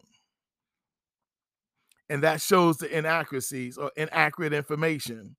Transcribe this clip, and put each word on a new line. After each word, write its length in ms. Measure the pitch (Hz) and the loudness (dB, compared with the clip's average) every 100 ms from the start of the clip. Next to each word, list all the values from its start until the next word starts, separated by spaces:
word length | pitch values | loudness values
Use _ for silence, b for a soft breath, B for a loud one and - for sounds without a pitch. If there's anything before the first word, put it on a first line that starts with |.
| _ _ _ _ _ _ _ _ _ _ _ _ _ _ _ _ _ _ _ _ - | _ _ _ _ _ _ _ _ _ _ _ _ _ _ _ _ _ _ _ _ -6
And 160 | 143 | 0
that 160 | 156 156 | 2 2
shows 380 | - 185 170 156 | 4 6 6 2
the 200 | 160 160 | -2 -2
inaccuracies 800 | 156 165 156 135 - 135 123 135 | 0 0 -2 -6 -6 -6 -8 -8
or 140 | 143 - | -8 -6
inaccurate 560 | 156 165 151 - 156 | -2 2 2 0 -2
information. 840 | 147 143 151 160 151 117 113 101 | -2 -2 0 0 0 -6 -10 -14